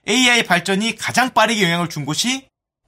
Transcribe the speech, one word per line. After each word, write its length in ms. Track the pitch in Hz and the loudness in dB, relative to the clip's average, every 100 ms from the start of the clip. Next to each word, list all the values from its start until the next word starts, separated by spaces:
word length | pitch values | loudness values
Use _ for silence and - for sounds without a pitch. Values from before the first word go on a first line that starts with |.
| - | -2
에이아이 360 | 247 247 240 | 2 4 2
발전이 520 | 226 175 175 196 226 220 | 2 0 0 -2 -2 -4
가장 360 | - 165 254 | -2 0 0
빠르게 320 | 233 220 220 | 2 2 2
영향을 260 | 175 175 165 | 0 0 -2
준 160 | 151 139 | -6 -4
곳이 420 | 151 240 269 - _ _ _ | -4 -2 -4 -8 _ _ _